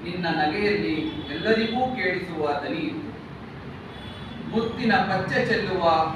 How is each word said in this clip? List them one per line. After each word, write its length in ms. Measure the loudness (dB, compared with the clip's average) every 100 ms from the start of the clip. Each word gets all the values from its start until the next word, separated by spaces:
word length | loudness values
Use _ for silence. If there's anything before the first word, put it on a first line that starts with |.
| -6
ನಿನ್ನ 200 | -2 0 2
ನಗೆಯಲ್ಲಿ 560 | 2 4 2 4 2 0 -2 -4 -6
ಎಲ್ಲರಿಗೂ 480 | -2 0 0 0 0 0 0
ಕೇಳಿಸುವ 540 | -2 -2 -4 -4 -2 -2
ದನಿ 180 | -2 -4 -4
ಇತ್ತು. 180 | -4 -8 -10 -14 -14 -12 -12 -12 -12 -12 -12 -12 -12 -10 -10 -2
ಮುತ್ತಿನ 420 | -2 0 0 4 4 4
ಪಚ್ಚೆ 300 | 2 2 2 4
ಚೆಲ್ಲುವ 360 | 2 2 4 6 6 4